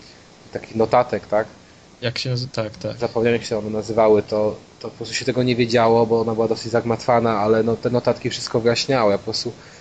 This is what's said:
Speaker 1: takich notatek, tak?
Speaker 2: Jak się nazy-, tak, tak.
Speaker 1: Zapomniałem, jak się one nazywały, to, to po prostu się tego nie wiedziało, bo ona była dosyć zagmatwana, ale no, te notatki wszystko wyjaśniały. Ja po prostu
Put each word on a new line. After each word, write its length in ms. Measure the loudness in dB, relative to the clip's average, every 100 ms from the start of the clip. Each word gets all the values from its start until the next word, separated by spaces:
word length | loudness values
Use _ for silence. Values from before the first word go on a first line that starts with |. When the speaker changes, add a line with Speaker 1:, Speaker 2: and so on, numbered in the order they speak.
| -20 -20 -20 -20 -14
Speaker 1:
takich 240 | -14 -6 -2
notatek, 500 | 2 2 2 -4 -2
tak? 200 | -2 -2 -10 -20 -20 -20 -8
Speaker 2:
Jak 160 | -8 -6
się 120 | -6
nazy-, 180 | -6 -6
tak, 280 | -6 -8 -8
tak. 220 | -10 -6
Speaker 1:
Zapomniałem, 420 | -4 0 2 0
jak 80 | -2
się 100 | -4
one 120 | -4
nazywały, 520 | -6 -2 2 6 4
to, 340 | 2 0 -2 -4 -14 -16
to 80 | -14
po 80 | -12
prostu 180 | -10
się 100 | -6
tego 180 | -2 0
nie 140 | 2 2
wiedziało, 500 | 2 4 4 4 4
bo 140 | 2
ona 140 | 0
była 140 | 0 0
dosyć 240 | -2 -2
zagmatwana, 640 | -2 0 -2 2 2 2 2
ale 240 | 2 2
no, 140 | 2 -2
te 140 | -2
notatki 400 | 0 0 -2 -4
wszystko 300 | -8 -4 0
wyjaśniały. 520 | 0 0 0 2 2
Ja 60 | 0
po 60 |
prostu 280 | -2 -6 -8 -10 -18 -20